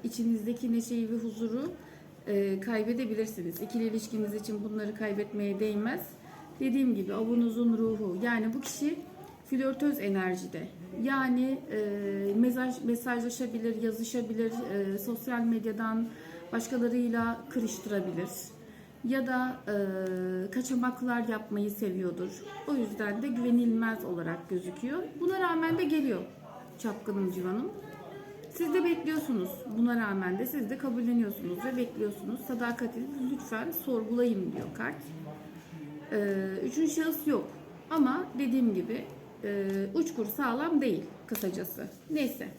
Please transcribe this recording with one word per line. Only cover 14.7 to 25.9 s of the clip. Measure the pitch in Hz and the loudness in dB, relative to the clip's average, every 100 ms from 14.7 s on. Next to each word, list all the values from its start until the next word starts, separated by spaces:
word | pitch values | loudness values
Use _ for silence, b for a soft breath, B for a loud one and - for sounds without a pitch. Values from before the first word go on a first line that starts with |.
| 202 196 196 | 0 0 -2
sosyal | - 226 - 240 | -2 -4 -2 2
medyadan | 233 226 220 214 226 226 226 B B B B | 4 2 2 -2 0 0 -2 B B B B
başkalarıyla | 226 233 254 233 247 240 233 226 233 - | -4 -2 2 2 4 2 2 2 -2 -2
kırıştırabilir. | 254 220 - 214 202 185 165 190 - - - B B B B 233 | -2 0 -2 -2 0 0 -2 -4 -6 -12 -14 B B B B 0
Ya | 269 - | 2 2
da, | 254 254 254 - | 2 0 -2 -2
e, | 208 196 190 190 185 185 185 196 | 0 2 0 0 0 0 -2 -2
kaçamaklar | 254 254 254 254 254 247 240 220 | -2 0 2 2 0 0 0 2
yapmayı | 214 214 208 208 | -2 -2 0 0
seviyordur. | 202 208 185 180 170 185 - - - - | 0 -2 0 0 -2 -4 -6 -10 -10 -2
O | 285 | 0
yüzden | 214 - 208 208 | 0 0 -2 0
de | 269 | 0
güvenilmez | 240 240 240 240 226 226 220 180 | 2 6 6 6 4 2 0 -2
olarak | 175 165 175 - | -2 -2 -4 -2
gözüküyor. | 180 180 196 247 311 - - | -2 -2 -4 -2 -2 -4 -2
Buna | 339 381 | 0 2
rağmen | 359 330 330 330 | 2 4 2 2
de | |
geliyor | 320 | 4